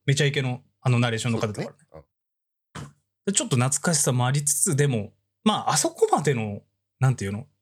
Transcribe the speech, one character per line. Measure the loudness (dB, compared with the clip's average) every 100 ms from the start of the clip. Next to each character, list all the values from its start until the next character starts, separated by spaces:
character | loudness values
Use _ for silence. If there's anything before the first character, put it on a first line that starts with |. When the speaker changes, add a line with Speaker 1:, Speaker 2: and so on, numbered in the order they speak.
| -2
Speaker 1:
め | 2
ち |
ゃ | 2
イ |
ケ | 0
の | -4 -6 _ _
あ | 0
の | 2
ナ | 2
レ | 0
ー |
シ | -2
ョ |
ン |
の | -2
方 | -2
だ |
か | -6
ら | -10
ね。 | -12
Speaker 2:
そ | _
う |
だ | -20
ね。 | -20 _ _ _ _ _ _ -16
う |
ん。 | -16 _ _ _ -4
Speaker 1:
で、 |
ち | -2
ょ | 0
っ |
と | 0
懐 | 0 0
か | 0
し | 0
さ | 2
も | 2 2
あ |
り | 0
つ | 0 0
つ、 | 0 2
で | 2
も、 | 0 -4 _ _ _
ま | -2 0
あ、 | 0
あ | 0
そ | 0
こ | 0 2
ま | 2
で | 2
の、 | 0 -2 -8 -14 _ _ 0
な | 0
ん | 2
て | -4
い |
う |
の、 | -8 -10 _